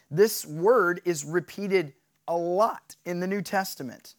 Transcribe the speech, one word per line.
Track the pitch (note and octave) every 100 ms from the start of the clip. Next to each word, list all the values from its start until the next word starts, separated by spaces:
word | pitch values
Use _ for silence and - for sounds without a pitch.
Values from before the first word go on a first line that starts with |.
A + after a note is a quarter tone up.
| -
This | D#3 A3 - D3+
word | D3+ G3 B3 F3 F3
is | F3 D#3+ C#3+
repeated | F3 - - G3+ F#3+ D3 - _ _ -
a | E3+
lot | E3+ F3+ A3+ - _ - F3
in | F3
the | F#3
New | G3+
Testament. | - G3 F#3+ - B2+ - -